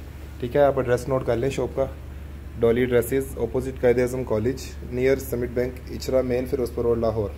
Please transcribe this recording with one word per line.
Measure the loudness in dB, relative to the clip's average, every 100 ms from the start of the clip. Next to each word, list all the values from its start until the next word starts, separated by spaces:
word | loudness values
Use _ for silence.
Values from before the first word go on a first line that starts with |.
| -14 -14 -14 -8
ठीक | -2 4
है, |
आप | 4 4
address | 2 0 2
note | 0 0
कर | 0
लें | 0
shop | -2 -2
का, | -2 -4 -6 -12 -14 -14 -14 -12 2
Dolly | 4 4 4
Dresses, | 4 4 0 -2 -4
opposite | -2 -2 -4 2
कायदे | 4 4
Azam | 2 0 -2
College, | 0 0 -2 -8 -12 -8
near | 0 2 2
Summit | 0 -4 -2
Bank, | -2 -2 -4 -10
Ichra | -8 0 0
Main, | 2 0 0
Firozpur | -2 -2 0 0
Road, | 2
Lahore। | 2 0 -2